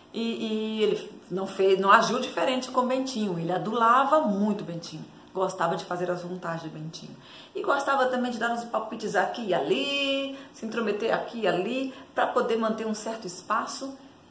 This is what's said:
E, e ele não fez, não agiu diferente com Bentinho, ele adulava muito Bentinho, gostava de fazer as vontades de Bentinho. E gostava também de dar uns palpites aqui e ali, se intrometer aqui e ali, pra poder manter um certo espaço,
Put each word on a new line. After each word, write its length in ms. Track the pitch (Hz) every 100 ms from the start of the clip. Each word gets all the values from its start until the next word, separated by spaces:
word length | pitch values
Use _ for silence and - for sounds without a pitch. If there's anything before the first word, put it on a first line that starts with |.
| -
E, 680 | 214 233 226 220 220 214 214
e 40 |
ele 320 | 208 190 - - -
não 180 | 180 190
fez, 320 | - 190 190
não 120 | 196
agiu 280 | 220 - 247
diferente 500 | - - 254 254 -
com 160 | 262 240
Bentinho, 520 | 262 262 220 202 170
ele 120 | 165
adulava 720 | 180 170 240 226 254 277 311
muito 420 | 247 196 214 180
Bentinho, 400 | 160 170 - 156 - - -
gostava 420 | 185 190 - 170 185
de 80 |
fazer 260 | - 175 175
as 120 | 175
vontades 420 | 175 185 170 165
de 60 | 156
Bentinho. 460 | 156 160 - - - - - -
E 80 | -
gostava 440 | - 277 277 269 254
também 240 | 254 247
de 60 | 214
dar 140 | 233
uns 120 | 233
palpites 520 | 220 220 226 220 214 208
aqui 320 | 196 - 214
e 60 |
ali, 840 | 170 143 254 277 277 277 269 269 - -
se 120 | - 220
intrometer 480 | 233 208 208 226
aqui 280 | - - 233
e 60 | 196
ali, 460 | 170 196 262 262 - -
pra 140 | - 240
poder 300 | 247 202 226
manter 280 | 220 214 220
um 80 |
certo 320 | 214 226 226 180
espaço, 680 | - - 226 254 - 269 - - - -